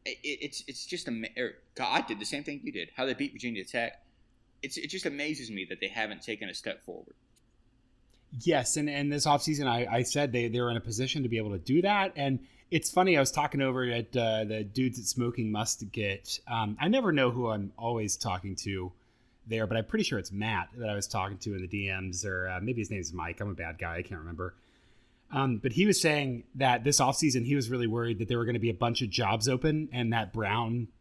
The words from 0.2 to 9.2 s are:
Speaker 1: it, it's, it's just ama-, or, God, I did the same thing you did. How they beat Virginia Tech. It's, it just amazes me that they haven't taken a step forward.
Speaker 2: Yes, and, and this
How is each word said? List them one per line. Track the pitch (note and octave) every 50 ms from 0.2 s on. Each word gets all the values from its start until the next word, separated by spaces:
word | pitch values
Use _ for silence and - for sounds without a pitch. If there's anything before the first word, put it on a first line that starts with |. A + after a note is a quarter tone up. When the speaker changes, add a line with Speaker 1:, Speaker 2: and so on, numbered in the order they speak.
| -
Speaker 1:
it, | D3 C#3+ - -
it's, | C#3+ - - -
it's | - C3 - -
just | - F3 E3+ - D3+
ama-, | A#2+ A2+ A2+ A2 -
or, | B2+ B2+ G#2+ - - _ _ _
God, | - C3 G2+
I | - E3 -
did | - A2 G2+
the | G#2
same | - - C#3+ D3
thing | - D3 C#3 -
you | -
did. | C3 G2 E2 - -
How | - C3+
they | C3+ B2
beat | - C#3 C#3 -
Virginia | C#3 - B2 A#2 G2+ F#2
Tech. | - - A#2+ A#2+ - - - - _ _ _ _ _ _ _ _ _ _ _ -
It's, | C#3 -
it | - D3
just | D3+ - F#3+ -
amazes | E3+ C#3+ C#3+ D3 D3+ D3+ C3 B2+ A2
me | G#2+ F#2+ F#2+ E2+
that | F#2+ -
they | - G2
haven't | - A#2+ A2 G#2 G#2 E2+
taken | - - A2 G2+ G#2+
a | F#2+ F2
step | - - A2+ - - -
forward. | - F2+ - - - - _ _ _ _ - _ _ _ _ _ _ _ _ _ _ _ _ _ _ _ _ _ _ - B2
Speaker 2:
Yes, | - E3+ D#3+ C#3 A#2+ - -
and, | D#3 D3 D3
and | C#3+ C#3+ C#3+ C#3+
this | C#3+ D3